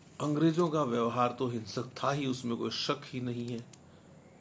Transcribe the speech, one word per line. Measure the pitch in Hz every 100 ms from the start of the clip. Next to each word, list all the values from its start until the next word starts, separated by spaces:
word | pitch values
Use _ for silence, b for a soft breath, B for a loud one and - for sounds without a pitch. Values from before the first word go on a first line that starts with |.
| - -
अंग्रेजों | 147 147 165 160 170
का | 156
व्यवहार | 135 120 117 117 120 120
तो | 131
हिंसक | 120 104 -
था | 117 - 131
ही, | 143 139
उसमें | 127 120 117
कोई | 113
शक | - - 143 139
ही | 131
नहीं | 123 120 117
है। | 117 120 - B B B - - -